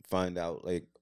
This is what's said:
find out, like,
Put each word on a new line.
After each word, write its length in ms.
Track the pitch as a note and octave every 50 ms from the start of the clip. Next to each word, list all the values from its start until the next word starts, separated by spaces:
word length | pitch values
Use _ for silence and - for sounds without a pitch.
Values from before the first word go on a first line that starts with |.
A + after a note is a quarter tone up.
| - -
find 260 | G2 F#2 F#2 F2+ F2+
out, 280 | F2 E2+ E2+ E2 - -
like, 220 | F2+ F2+ E2+ E2+ _ _ -